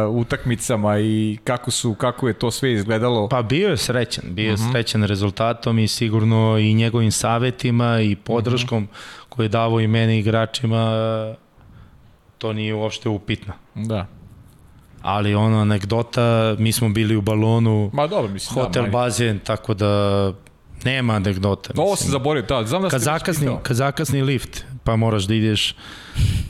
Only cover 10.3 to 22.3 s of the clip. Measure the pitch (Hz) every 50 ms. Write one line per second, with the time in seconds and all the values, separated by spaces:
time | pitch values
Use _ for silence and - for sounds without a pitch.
10.3 | 110 113 113 - - - 123 110 113 113 113 113 110 110 110 113 113 110 110 110
11.3 | 113 - _ _ _ - - - - - - - - - - - - _ _ -
12.3 | _ - - 110 107 107 107 107 110 107 110 107 - - - 113 104 95 - -
13.3 | 107 - - 98 - - - _ - 98 110 113 110 95 90 - - - - -
14.3 | - - - - - - - - - - - - - - - 95 98 107 104 104
15.3 | 101 104 110 110 110 107 104 104 107 98 98 98 113 117 113 - - 127 117 117
16.3 | 117 113 113 110 107 107 110 113 107 - 113 107 101 113 110 107 113 107 101 110
17.3 | 107 107 110 113 113 117 113 113 107 104 104 101 113 143 147 160 208 185 117 98
18.3 | 98 95 - - 123 131 127 95 - 127 117 104 120 123 123 123 98 107 120 113
19.3 | 104 95 - - 110 - - - 104 95 107 104 101 101 101 101 98 101 98 95
20.3 | 95 - - - - _ - - - - - 123 135 135 123 117 107 104 92 101
21.3 | 95 92 101 101 95 - - - - - 175 202 190 - - - 139 135 123 147